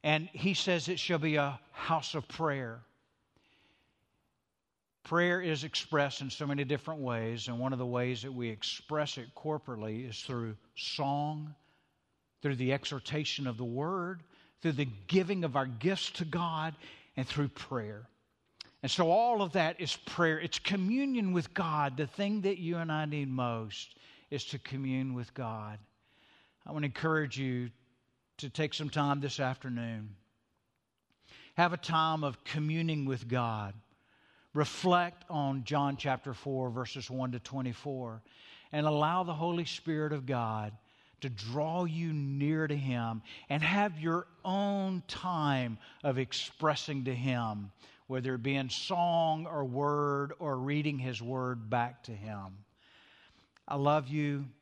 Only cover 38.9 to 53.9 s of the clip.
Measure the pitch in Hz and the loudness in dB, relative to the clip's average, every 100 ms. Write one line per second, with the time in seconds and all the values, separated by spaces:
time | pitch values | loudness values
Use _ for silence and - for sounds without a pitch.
38.9 | 147 151 180 175 156 170 170 170 - - | 4 4 2 0 0 0 0 -2 -6 -2
39.9 | 156 151 147 131 127 113 110 107 107 _ | 0 0 -2 0 0 0 -2 -4 -8 _
40.9 | _ _ _ 135 110 107 131 156 170 175 | _ _ _ -8 -6 -4 -2 0 0 0
41.9 | 160 165 156 139 139 143 156 156 147 135 | 0 -2 0 -2 0 2 2 0 0 0
42.9 | 123 113 113 - - - 143 156 196 208 | 0 0 -4 -8 -18 -2 0 2 4 2
43.9 | 156 160 170 - - 185 190 202 202 190 | 0 0 0 -2 -8 -2 0 2 2 0
44.9 | 185 - - 185 170 151 135 123 110 - | -2 -4 -6 -2 2 4 2 0 -4 -12
45.9 | - 147 131 127 - - - 156 147 - | -4 0 0 0 -4 -6 0 2 2 -2
46.9 | 139 127 127 127 123 117 104 101 - - | -4 -2 -2 0 0 0 -4 -8 -14 -20
47.9 | - _ 131 127 127 123 139 131 - - | -20 _ -4 -2 -2 0 0 -2 -4 -2
48.9 | 175 175 170 160 156 165 156 135 123 143 | 0 4 4 4 2 -2 -2 -2 2 2
49.9 | 147 147 139 143 151 160 131 135 147 151 | 4 2 2 -2 -4 -2 -2 0 0 0
50.9 | 143 127 113 117 131 127 123 107 120 120 | -2 -4 -4 -4 -2 -2 -4 0 2 2
51.9 | 120 - 107 107 104 98 98 104 _ _ | -4 -12 -10 -8 -10 -10 -16 -20 _ _
52.9 | - - - - _ _ _ - 143 143 | -20 -20 -20 -20 _ _ _ -6 2 4